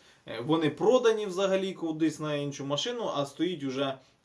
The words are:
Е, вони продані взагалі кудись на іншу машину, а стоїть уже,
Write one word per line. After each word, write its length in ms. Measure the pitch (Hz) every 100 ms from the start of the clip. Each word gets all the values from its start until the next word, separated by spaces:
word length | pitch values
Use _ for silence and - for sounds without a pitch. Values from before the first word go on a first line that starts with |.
| - _ -
Е, 140 | 113
вони 280 | 123 165 156
продані 560 | - 185 254 233 214 208
взагалі 480 | 180 190 190 190
кудись 460 | 175 165 156 160 147
на 160 | 151 147
іншу 300 | 143 139 139
машину, 460 | 143 240 240 202 143
а 100 | 139
стоїть 380 | - 175 165
уже, 340 | 139 131 139 135 - _